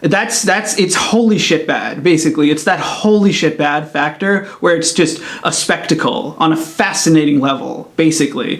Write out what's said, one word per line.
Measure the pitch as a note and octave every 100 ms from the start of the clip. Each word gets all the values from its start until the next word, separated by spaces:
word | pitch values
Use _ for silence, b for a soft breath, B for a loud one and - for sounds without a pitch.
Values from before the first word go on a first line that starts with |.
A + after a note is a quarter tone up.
That's, | E3 G3 A3 -
that's, | G3 F#3+ G#3 -
it's | F#3 -
holy | - A3 A#3 G3+
shit | - D#3+ D#3
bad, | C3 G#2+ B2
basically. | D3 D#3+ E3 D3+ D3
It's | D3+ -
that | F3
holy | - - G#3+ G#3+ G3+
shit | E3+ D#3+ -
bad | D3 D3 D3+
factor | D3+ D3 D3+ G3 G3 G3 B
where | F3+ E3+
it's | E3
just | - E3+ - B B
a | -
spectacle | - - F#3 - D#3 D3 A#2+ - D#3
on | D#3+
a | D#3+
fascinating | - - G3 F#3+ - D#3+ D3 C#3+
level, | C3+ C3+ - B2+ - -
basically. | D#3+ D#3 C#3+ C3+ G#2+